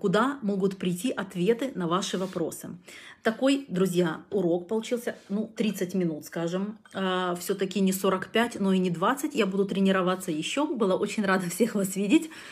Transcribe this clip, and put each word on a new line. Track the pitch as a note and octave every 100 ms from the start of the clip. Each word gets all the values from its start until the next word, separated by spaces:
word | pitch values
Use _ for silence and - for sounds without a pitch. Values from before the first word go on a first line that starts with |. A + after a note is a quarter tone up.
куда | G3 E3+ C4 C#4
могут | G3+ G3 G3 F#3+
прийти | F#3 F3 B3
ответы | - F#3+ F3+ F3+ A#3 C4+
на | F#3 E3+
ваши | F3+ F#3+ F3+
вопросы. | F#3 F#3 D3+ - - - - - - -
Такой, | - A3 C4+ C#4 -
друзья, | F3+ F#3 E3+ E3+ D#3+ -
урок | G3+ F3 F3 F3
получился, | A3 A3+ A#3+ - - -
ну, | G3+ - -
тридцать | A3 G3 F#3
минут, | F#3+ F3 D3+
скажем. | - E3+ E3+ F3+ G#3 A3 -
Э, | F#3+ F#3+ F#3 F3+ F3
все-таки | - G3 F#3+ G3+
не | F#3+
сорок | F#3+ G3 F#3 -
пять, | A3+ A#3 A#3
но | G3
и | F#3+
не | F#3
двадцать. | D#3+ G3+ C4+ D4+
Я | A3 G3
буду | G3
тренироваться | G3 F#3+ F#3+ F#3+ F3+ F#3 F#3
еще. | D#3 D#3+ C#4 D4
Была | C4 G3
очень | F#3 G#3+ -
рада | G3 F#3+ F3
всех | - A3+
вас | G#3 F#3+ F#3+
видеть. | G3+ D#4+ - - -